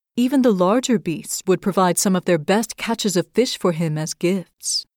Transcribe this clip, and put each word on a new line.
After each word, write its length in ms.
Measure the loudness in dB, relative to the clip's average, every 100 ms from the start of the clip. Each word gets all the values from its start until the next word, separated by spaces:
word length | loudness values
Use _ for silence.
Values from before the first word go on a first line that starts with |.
| _ -2
Even 260 | 0 4
the 100 | 4
larger 460 | 4 2 2 2 0
beasts 440 | -2 -8 -8 -6 0
would 140 | 0
provide 380 | 0 2 2 2
some 180 | 0 0
of 80 |
their 140 | 0 0
best 380 | 2 0 -2 -6
catches 400 | -6 -4 -2 -2
of 140 | -2
fish 260 | -2 -2 -2
for 140 | -2
him 260 | -2 -2 -4
as 160 | -6
gifts. 720 | -4 -2 -2 -6 _ -8 -8 -8